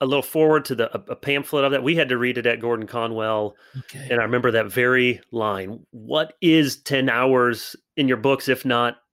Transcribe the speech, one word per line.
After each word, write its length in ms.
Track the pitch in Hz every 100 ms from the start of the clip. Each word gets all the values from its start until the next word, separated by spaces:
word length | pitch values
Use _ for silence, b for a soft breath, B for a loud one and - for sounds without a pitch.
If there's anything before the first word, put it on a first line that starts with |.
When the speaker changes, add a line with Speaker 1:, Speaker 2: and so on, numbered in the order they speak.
Speaker 1:
a 40 | 135
little 160 | 139
forward 440 | - 160 156 156 143
to 100 | 117
the, 180 | 113 107
a, 160 | -
a 40 | 120
pamphlet 480 | 143 143 139 147 139
of 60 |
that. 120 | 139
We 120 | 127 165
had 140 | 139
to 80 | 123
read 200 | 123 123
it 80 | 117
at 140 | 117
Gordon 240 | 117 113 107
Conwell. 680 | 120 113 110 110 110 104 - B 135
Speaker 2:
Okay. 280 | B 139 131
Speaker 1:
And 80 | 120
I 40 |
remember 280 | 110 123 123
that 160 | 113 107
very 480 | 123 123 127 123 113 -
line, 540 | 117 107 98 95 117 _
"What 420 | 117 110 151 156 -
is 360 | 175 160 139 -
ten 320 | - 139 131
hours 680 | 117 131 127 123 110 - - _ -
in 100 | 135
your 80 | 120
books, 300 | 135 135 -
if 160 | 127
not 340 | 131 120 120 - _